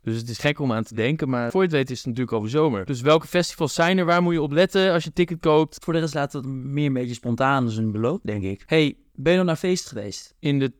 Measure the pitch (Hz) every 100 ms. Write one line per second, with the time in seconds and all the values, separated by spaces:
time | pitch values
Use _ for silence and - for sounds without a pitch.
0 | - 113 117 110 147 147 139 113 113 110
1 | 113 156 147 123 117 185 190 151 131 123
2 | - 117 123 113 107 139 156 107 92 131
3 | 135 160 - 180 170 - 165 - 170 190
4 | 175 175 175 170 147 143 185 196 190 170
5 | 156 - 175 165 160 151 156 - - 165
6 | 160 147 139 147 135 135 131 143 147 131
7 | 123 120 120 117 131 139 120 110 110 104
8 | 117 135 - 104 95 98 - 160 147 -
9 | _ - 139 180 180 160 185 180 - 113
10 | 104 - - _ 151 143 135